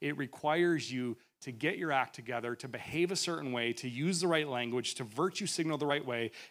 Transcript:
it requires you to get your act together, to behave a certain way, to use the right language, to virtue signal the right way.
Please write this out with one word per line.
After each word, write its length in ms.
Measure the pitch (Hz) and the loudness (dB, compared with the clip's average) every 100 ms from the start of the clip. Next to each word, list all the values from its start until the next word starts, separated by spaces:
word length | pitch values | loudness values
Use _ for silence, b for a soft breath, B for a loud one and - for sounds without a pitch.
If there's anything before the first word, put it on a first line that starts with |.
it 160 | 147 143 | -4 -2
requires 760 | 131 - 151 160 175 160 117 | -4 -2 2 4 6 4 0
you 240 | 127 123 113 b b | -2 -2 -4 b b
to 100 | - | -12
get 280 | 117 151 202 | -2 -2 0
your 140 | 165 | 2
act 220 | 135 123 | 2 0
together, 400 | - 117 120 117 | -4 -6 -4 -4
to 140 | 120 131 | -4 -6
behave 420 | 117 - 151 175 | -10 -4 0 2
a 60 | 185 | 2
certain 360 | - 165 139 | -2 -2 -2
way, 200 | 123 117 | 0 0
to 160 | 120 127 | -2 -4
use 320 | 120 160 175 | -2 0 2
the 80 | 180 | 4
right 200 | 165 151 | 4 2
language, 480 | 123 120 123 117 - | 0 0 0 0 -4
to 80 | |
virtue 420 | 120 110 180 - 190 | -4 0 0 0 -2
signal 320 | - 160 151 | 0 0 2
the 80 | 143 | 2
right 180 | 143 | 0
way. 260 | 131 120 117 - B | 0 -2 -2 -4 B